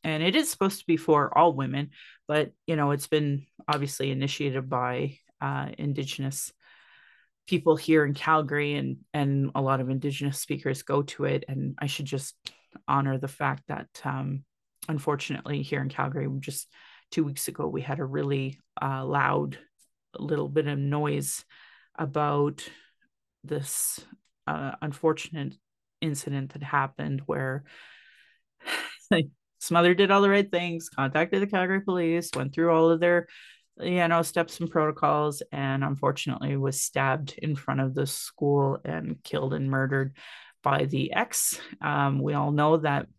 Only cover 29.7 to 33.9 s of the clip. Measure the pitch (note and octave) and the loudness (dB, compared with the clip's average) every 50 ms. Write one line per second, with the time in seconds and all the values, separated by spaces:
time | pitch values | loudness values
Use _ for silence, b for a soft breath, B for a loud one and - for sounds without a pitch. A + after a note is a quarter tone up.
29.7 | E3+ E3+ F3 F3 F3+ F3 G3+ F#3 G3 G3+ G3+ G3 G3 G3+ G3+ G3+ - F3 F3 F3 | 4 6 8 6 6 6 6 6 6 6 6 6 6 6 4 2 0 -2 -2 -2
30.7 | E3+ E3 E3 - - - C3+ C#3 C#3 D3+ E3 F3 - G3 G3+ G3+ G3+ F#3 F3+ F3+ | -4 -6 -8 -8 -4 -2 -2 2 2 2 2 2 2 0 0 0 0 0 2 2
31.7 | F#3+ G3 G3 G3 F#3 F3+ E3+ E3 E3 E3+ E3+ E3+ - C3 C3+ C#3 C3+ - E3 E3+ | 0 0 0 0 0 2 2 2 2 0 -2 -2 -4 -4 -4 -4 0 2 4 6
32.7 | E3 D#3+ E3 E3 E3 E3 E3+ F3 F3 F3 F3 B B B B B B B B B | 6 8 8 6 6 6 6 4 4 4 2 B B B B B B B B B
33.7 | _ _ - F3 | _ _ -4 0